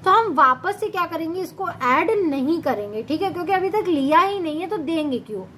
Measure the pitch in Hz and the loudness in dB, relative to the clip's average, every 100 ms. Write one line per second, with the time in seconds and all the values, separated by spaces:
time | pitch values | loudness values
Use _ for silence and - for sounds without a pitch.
0 | 381 403 453 294 269 262 349 403 415 381 | 6 4 4 4 4 4 -2 -4 -4 -2
1 | 349 320 320 370 359 - 359 - 254 269 | -4 -4 -6 -6 -8 -6 -8 -2 2 2
2 | 339 427 339 277 262 330 285 226 208 214 | 4 2 2 0 0 0 0 -2 -4 -8
3 | 240 311 381 349 339 381 370 415 370 302 | -4 -2 -2 -4 -2 0 2 0 0 0
4 | 269 320 392 403 330 302 359 415 277 330 | 4 4 4 0 -4 -4 -6 -6 -4 -2
5 | 302 247 - 208 190 | -2 -4 -6 -10 -10